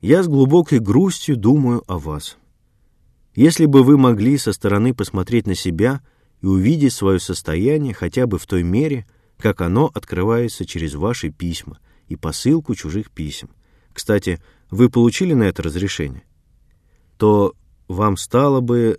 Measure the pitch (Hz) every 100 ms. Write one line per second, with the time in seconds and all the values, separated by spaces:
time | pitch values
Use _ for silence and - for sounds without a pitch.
0 | 90 165 175 139 135 165 165 131 104 117
1 | 190 - - 127 104 151 127 120 - 90
2 | 76 76 - - _ _ _ _ _ _
3 | _ _ _ - 147 165 156 139 127 147
4 | 131 110 110 139 - 98 101 101 120 123
5 | - 98 92 117 104 90 92 82 113 143
6 | _ _ _ _ 95 95 98 160 139 -
7 | 98 92 - 90 - 80 110 151 139 101
8 | 87 127 123 92 - 95 87 101 156 135
9 | 104 _ _ _ 110 98 87 101 143 -
10 | - 87 98 117 120 - - 82 80 71
11 | 95 120 78 - 87 82 - - _ _
12 | _ 82 80 76 160 160 151 113 78 92
13 | 107 - 76 - - _ _ _ _ -
14 | - 104 95 85 _ _ _ 92 123 120
15 | 120 - 185 143 104 - 80 76 98 -
16 | 73 64 _ _ _ _ _ _ _ _
17 | _ _ 107 104 98 - _ _ _ 92
18 | 104 95 - 123 143 135 120 120 113